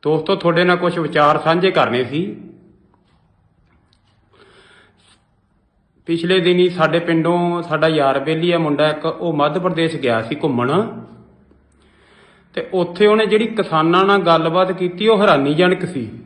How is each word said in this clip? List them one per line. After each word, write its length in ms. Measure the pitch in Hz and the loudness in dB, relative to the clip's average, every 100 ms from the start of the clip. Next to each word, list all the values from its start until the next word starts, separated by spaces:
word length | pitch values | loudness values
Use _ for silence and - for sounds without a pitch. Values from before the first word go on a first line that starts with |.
ਦੋਸਤੋ, 340 | 147 151 156 196 | 0 -2 0 -2
ਤੁਹਾਡੇ 280 | 170 165 | 0 2
ਨਾਲ 120 | 180 175 | 2 2
ਕੁਛ 220 | 175 175 | 0 -4
ਵਿਚਾਰ 400 | 151 151 147 151 | -2 2 4 2
ਸਾਂਝੇ 320 | 156 165 185 | 0 2 2
ਕਰਨੇ 340 | 160 120 120 | 2 0 0
ਸੀ। 320 | 123 147 196 - - - - _ _ _ _ _ _ _ _ _ _ _ _ _ _ _ _ _ - _ _ - _ _ _ _ _ _ _ _ _ _ _ _ - | -2 -4 -6 -8 -16 -20 -20 _ _ _ _ _ _ _ _ _ _ _ _ _ _ _ _ _ -20 _ _ -20 _ _ _ _ _ _ _ _ _ _ _ _ -6
ਪਿਛਲੇ 340 | 165 175 185 | -4 0 2
ਦਿਨੀ 280 | 175 180 180 | 2 2 2
ਸਾਡੇ 300 | 175 160 165 | 2 0 0
ਪਿੰਡੋਂ 640 | 170 165 165 175 175 170 | 0 0 2 0 0 -4
ਸਾਡਾ 260 | 139 151 160 | -4 0 0
ਯਾਰ 320 | 156 139 135 | 2 0 0
ਬੇਲੀ 300 | 135 160 175 | -2 -2 0
ਆ 80 | 170 | 0
ਮੁੰਡਾ 320 | 156 143 151 | 0 0 0
ਇੱਕ, 160 | 151 160 | 0 -6
ਉਹ 260 | 165 175 | -4 -4
ਮੱਧ 260 | 151 147 160 | 0 0 0
ਪ੍ਰਦੇਸ਼ 380 | 180 165 165 160 | -4 -2 -2 -2
ਗਿਆ 260 | 131 113 | -2 -2
ਸੀ 120 | 113 | -4
ਘੁੰਮਣ, 520 | 151 156 120 123 165 226 - - - - _ _ _ _ _ _ _ _ _ _ _ _ | -4 -2 -2 0 -2 -4 -8 -18 -20 -20 _ _ _ _ _ _ _ _ _ _ _ _
ਤੇ 140 | - - | -10 -6
ਉੱਥੇ 340 | 190 175 175 208 | -4 -4 2 2
ਉਹਨੇ 200 | 214 214 | 4 2
ਜਿਹੜੀ 200 | 208 226 | 0 0
ਕਿਸਾਨਾਂ 580 | - - 160 165 175 | -4 -2 0 2 2
ਨਾਲ 140 | 196 202 | 4 2
ਗੱਲਬਾਤ 540 | 170 165 160 175 185 | 4 2 2 0 0
ਕੀਤੀ, 360 | 175 180 180 214 | -2 -4 -2 0
ਉਹ 140 | 214 | 2
ਹੈਰਾਨੀਜਨਕ 600 | 208 151 139 156 180 180 | 4 2 2 2 2 0
ਸੀ। 260 | - 135 110 - | -4 -8 -10 -12